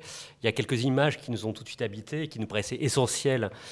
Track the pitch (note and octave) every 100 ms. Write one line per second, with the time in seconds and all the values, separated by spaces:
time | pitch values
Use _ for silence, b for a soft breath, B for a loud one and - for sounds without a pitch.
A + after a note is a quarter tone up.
0 | B B B B A2+ A2 A#2 B2 C3 C3
1 | D3 - - A2+ G#2+ G2+ - - G#2+ G#2
2 | - D3+ D3+ A2+ G#2+ G#2+ G2+ B2+ C#3 C#3
3 | B2 - C#3 C3 G#2 B B